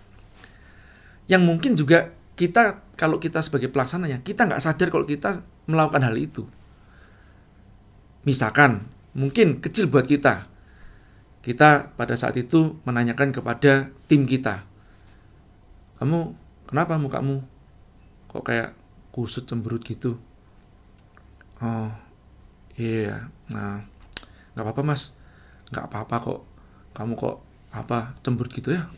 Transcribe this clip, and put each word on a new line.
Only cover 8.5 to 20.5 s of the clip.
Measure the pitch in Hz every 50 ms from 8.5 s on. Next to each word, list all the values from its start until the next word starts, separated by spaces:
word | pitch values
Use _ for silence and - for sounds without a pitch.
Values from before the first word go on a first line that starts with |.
| - 143 147 135 117 98 104 - - - - - - 131
mungkin | 135 139 139 233 226 170 135 -
kecil | - - - - - 156
buat | 120 143 127
kita. | 131 147 143 - 135 110 92 95 - - - - - - - - - - - - - - - - - - -
Kita | - 120 120 123 151 151 147 143 - - -
pada | - 117 117 120 120
saat | - 120 -
itu | 127 120 123 - 165 160 156 - - -
menanyakan | 131 123 120 120 120 117 - 143 139 127
kepada | 135 - 117 117 - - 143 135 135 135 135 - - -
tim | - 156 147 139 120
kita, | 131 127 131 113 101 95 - - - - - - - - - - - - - - - - - - - - - - - - - - -
"Kamu, | - - 135 160 170 165 165 - - - - - - - -
kenapa | - 143 170 165 165 160
mukamu | 147 135 - 127 123 139 139 135 131 131 - - - - - - - - - - - - - - - -
kok | - - -
kayak | - 120 117 113 - - - - - - - - -
kusut | - - 120 107 - - 123 -
cemberut | 117 117 107 113 117 117
gitu?" | 117 - 113 - - 127 117 120 - - - - - -